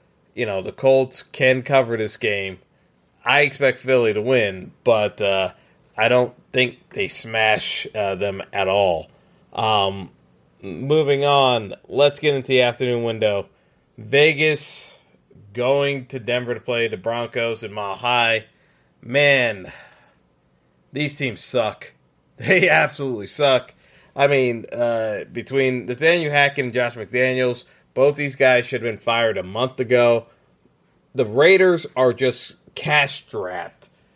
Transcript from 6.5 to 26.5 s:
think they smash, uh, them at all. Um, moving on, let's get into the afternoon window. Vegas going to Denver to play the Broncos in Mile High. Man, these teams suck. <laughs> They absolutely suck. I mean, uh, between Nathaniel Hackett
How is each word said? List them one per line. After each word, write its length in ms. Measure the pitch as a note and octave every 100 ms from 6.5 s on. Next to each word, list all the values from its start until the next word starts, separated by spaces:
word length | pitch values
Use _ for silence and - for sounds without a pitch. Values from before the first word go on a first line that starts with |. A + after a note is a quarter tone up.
think 260 | C3 B2+ - _
they 180 | B2+ F#2
smash, 800 | - A2+ A2 A2 G#2+ - - -
uh, 200 | A2 G2
them 260 | F#2+ G2+ G2 -
at 160 | G2 F#2+
all. 420 | G2 G2 E2 D#2 _ _ _ _
Um, 580 | - A2 G#2+ G2 G2 F#2 _ _ _ _ _
moving 600 | G2 E2 C3+ D3+ C#3+ C#3
on, 500 | C#3+ C#3+ C3 A#2+ G2+ - -
let's 320 | A#2 C#3+ C#3+
get 160 | D#3 C#3
into 100 | B2+
the 160 | B2+
afternoon 400 | B2 A#2 B2+ A#2+
window. 460 | A#2 A2+ G#2+ G2+ - _ _ _ _ -
Vegas 960 | G#2+ C#3 D#3 C#3+ D#3 D3 - - - - _ _ _ - -
going 540 | A#2+ B2 C#3 C#3+ C#3 B2
to 140 | C3
Denver 340 | G#2+ B2 B2
to 60 | A2+
play 260 | - A#2+ A#2
the 100 | G2+
Broncos 680 | G#2 A#2 A2+ B2+ A#2 A2
in 80 | A2
Mile 240 | G#2 G2+ F#2+
High. 500 | B2 B2 A#2 A2 G#2 _ _ _ _ _
Man, 680 | A2+ C3+ C#3+ C3+ A#2+ G2+ - - - _ _ _ _ _ _ _ _ _ _
these 220 | C3 D3
teams 300 | - C3+ G2+
suck. 480 | - B2+ G#2+ - - _
<laughs> 40 | _ _ _ -
They 340 | A2 F3+ F3+
absolutely 560 | D#3+ D3+ - C#3 A2+ G2
suck. 480 | - C#3+ B2+ - _ _ _ _ B2+
I 120 | C#3
mean, 360 | C#3 B2+ A#2 -
uh, 520 | A#2+ A#2 A#2 A2 G2+ D2
between 560 | B2+ - C3+ C3 B2+ G2+
Nathaniel 460 | A#2+ D#3+ F3 D3+
Hackett 320 | C#3+ C#3+